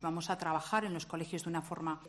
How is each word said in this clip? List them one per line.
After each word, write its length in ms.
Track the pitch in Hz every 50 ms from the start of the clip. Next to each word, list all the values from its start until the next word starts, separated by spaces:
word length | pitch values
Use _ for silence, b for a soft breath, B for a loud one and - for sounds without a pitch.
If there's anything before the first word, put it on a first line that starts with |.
Vamos 300 | - 165 165 170 165 175
a 60 | 190
trabajar 480 | 180 - 170 160 156 156 - - 220 214
en 80 | 208 175
los 140 | 165 156
colegios 380 | - - 160 165 - - 170 -
de 60 | 175
una 120 | 170 165 156
forma 380 | - 175 165 160 165 156 156 -